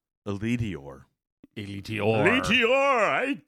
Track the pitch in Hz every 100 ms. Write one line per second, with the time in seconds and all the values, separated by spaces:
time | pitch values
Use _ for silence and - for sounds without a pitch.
0 | _ _ 104 101 113 120 113 78 69 67
1 | - _ _ _ - - 101 101 95 107
2 | 104 110 143 247 - 254 226 262 277 254
3 | 185 143 269 214